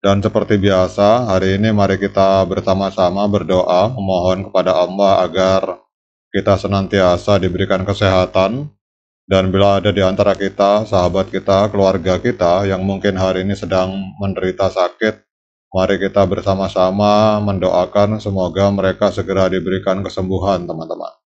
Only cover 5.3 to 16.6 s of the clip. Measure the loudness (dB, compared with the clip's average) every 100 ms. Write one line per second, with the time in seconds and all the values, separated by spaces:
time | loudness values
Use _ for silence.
5.3 | 0 2 0 -2 -10 _ _ _ _ _
6.3 | -4 0 0 0 -4 0 2 2 2 0
7.3 | 0 0 -2 -2 -2 -2 -2 2 2 2
8.3 | 0 0 -2 -10 _ _ _ _ _ _
9.3 | 0 2 2 4 2 0 2 0 2 0
10.3 | 0 -4 0 2 2 0 0 0 0 -2
11.3 | -4 0 2 2 2 2 2 -2 -2 -2
12.3 | 0 2 2 0 -2 -2 -2 -2 0 -2
13.3 | -2 -4 -6 -2 -2 -2 -4 -10 -8 -6
14.3 | -4 -4 -2 -2 0 -2 0 -4 -4 _
15.3 | _ _ _ _ -2 0 0 0 0 0
16.3 | 0 -2 -2